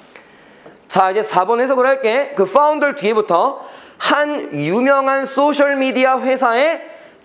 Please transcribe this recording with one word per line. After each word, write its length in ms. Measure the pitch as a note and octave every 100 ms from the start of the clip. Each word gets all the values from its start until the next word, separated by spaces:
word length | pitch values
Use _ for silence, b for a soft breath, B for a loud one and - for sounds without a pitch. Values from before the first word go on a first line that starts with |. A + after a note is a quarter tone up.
| B B B B B B B B -
자, 240 | G3 F#3+
이제 100 | G3
사 220 | G#3+ F3
번 160 | F#3 A#3
해석을 260 | C4 C4 B3+
할게. 460 | C4+ A3+ A#3+ C#4
그 100 | - F#3+
파운더 500 | C4+ D4+ D4+ C#4+ -
뒤에부터 680 | G3+ A3 G#3 F3 B3 C#4 B B B B
한 540 | - C#4+ D4 C#4+ -
유명한 720 | D3 D3 G#3 C4 C#4 C4+ C4+
소셜미디어 920 | C4+ C#4 D4 C#4+ C#4+ C#4 C4 A#3+ C4 C4
회사의 600 | B3 C4 B3+ A#3 D4+ D#4+ - B B B